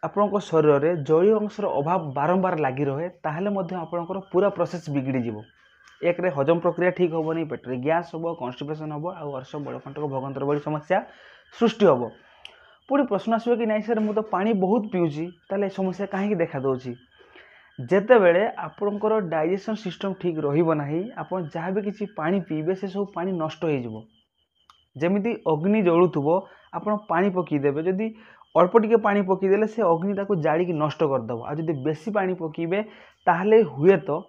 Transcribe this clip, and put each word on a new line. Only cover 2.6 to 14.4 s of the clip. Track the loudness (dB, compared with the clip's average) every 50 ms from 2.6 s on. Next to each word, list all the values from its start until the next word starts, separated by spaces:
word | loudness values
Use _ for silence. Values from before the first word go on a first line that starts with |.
| -2 -2 0 0 -2
ରହେ, | -2 -2 -4 -6 -8 -10 _ -8
ତାହେଲେ | -6 -6 -4 -4 -4
ମଧ୍ୟ | -2 -4 -4 -6 -6
ଆପଣଙ୍କର | -8 -8 -6 -6 -6 -6 -6 -8 -10 -8 -2
ପୁରା | 0 2 2 2
ପ୍ରୋସେସ | 0 -2 -4 -4 -4 -10 -8 -4
ବିଗିଡ଼ିଯିବ। | -4 -4 -2 -2 -2 -2 -2 -4 -6 -8 -14 _ _ _ _ _ _ _ _ -20 -14 _ -2
ଏକରେ | -2 0 0 -2 -2
ହଜମ | 0 0 2 2 2 2
ପ୍ରକ୍ରିୟା | 2 -2 0 2 0 0
ଠିକ୍ | 2 2 0 0 0
ହେବନି, | -2 -2 -2 -2 -4 -4
ପେଟରେ | -6 -8 -10 -8 -8 -8
ଗ୍ୟାସ୍ | -4 -2 0 0 0 -2 -4 -10
ହେବ, | -8 -6 -6 -6
କନଷ୍ଟିପେସନ୍ | -6 -8 -10 -8 -8 -8 -8 -8 -8 -8 -10 -8
ହେବ, | -8 -8 -8 -8
ଆଉ | -8 -10 -10 -10
ଅର୍ଶ, | -10 -12 -10 -12
ବଳକଣ୍ଟକ, | -10 -10 -8 -10 -12 -12 -12 -10 -6 -6
ଭଗନ୍ତର | -4 -4 -4 -6 -6 -6 -4 -2
ଭଳି | 0 0 -2
ସମସ୍ୟା | -2 -4 -6 -6 -2 0 0 0 0 -4 -20 -20 -20 -20 -20 -20 _ _ -2
ସୃଷ୍ଟି | 2 2 2 4 6 6
ହେବ। | 6 6 6 2 -6 -8 -16 _ -20 _ _ _ -20 -20 _ -20 -20 _ _ _ 0
ପୁଣି | 2 2 2
ପ୍ରଶ୍ନ | 2 0 -2 0 0 0
ଆସିବ | 0 2 0 0
କି, | 0 2
"ନାଇଁ | 0 0 -2
ସାର୍, | 0 0 0 0
ମୁଁ | 0 0 0
ତ | -2
ପାଣି | -2 -2 -2 0